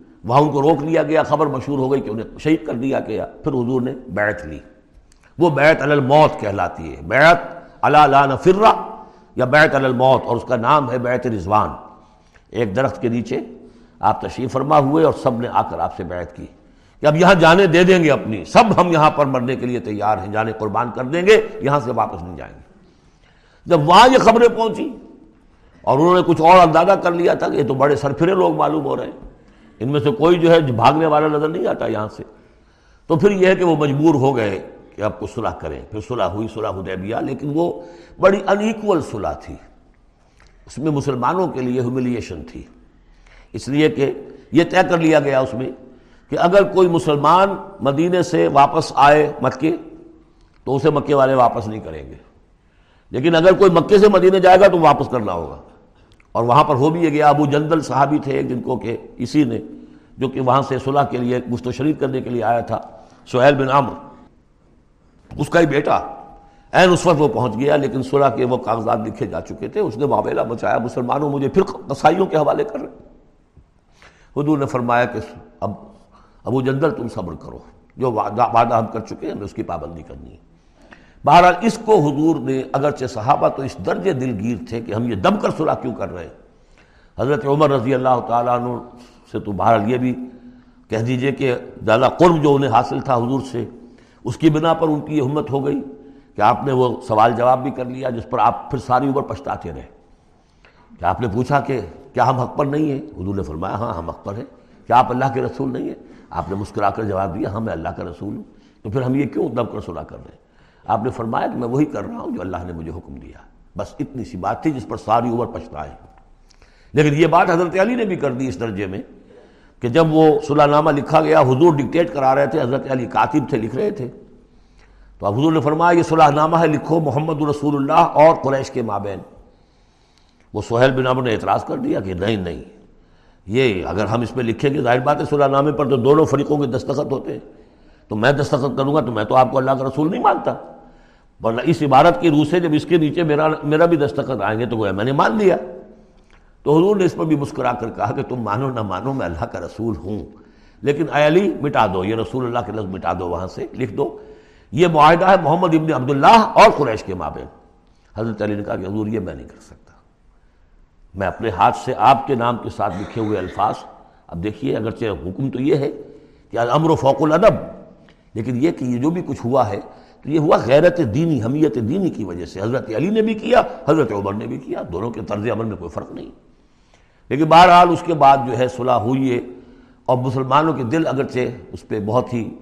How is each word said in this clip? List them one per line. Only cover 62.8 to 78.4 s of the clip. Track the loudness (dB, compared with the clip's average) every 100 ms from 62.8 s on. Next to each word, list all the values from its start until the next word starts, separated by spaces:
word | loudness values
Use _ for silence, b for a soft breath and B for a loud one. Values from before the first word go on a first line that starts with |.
| -8 -20 B B -4
سہیل | 2 4 4
بن | 2
عمرو، | 0 0 -6 -18 -20 -20 _ _ _ _ _ _ _ _ _ -14 -8
اس | 0
کا | 2
ہی | 4
بیٹا، | 2 0 -2 -2 -16 -20 -20 b b b
عین | 4 4
اس | 4 2
وقت | 2
وہ | 2
پہنچ | 0 -4 -2
گیا، | 0 2
لیکن | 0 -4
صلح | -2 2 2
کے | 2 -2
وہ | -2
کاغذات | -2 -4 -2 -2 -4
لکھے | -8 -8
جا | -8
چکے | -10 -12 -8
تھے، | -4
اس | -4 -2
نے | -2
معاملہ | 0 0 -2
بچایا، | -4 -4 -2 -2
مسلمانوں | -2 -6 -4 -2 -2
مجھے | -4 -2
پھر | 0
قصائیوں | 0 -4 -12 0 2 2 0
کے | 0
حوالے | 0 0
کر | -4 -8
رہے۔ | -12 -18 -20 _ _ _ _ _ _ _ _ b b b b -4
حضور | 0 0
نے | 0
فرمایا | -2 0 2 0
کہ | -4 -12 -18 -20 -10
اب | -10 -10 -18 -20 _ b b b
ابو | -6 -2
جندل | -2 0 -2
تم | -2 -8
صبر | -10 -10
کرو، | -12 -16 -20 -20 _ _ -6
جو | -4
وعدہ، | -2 -2 0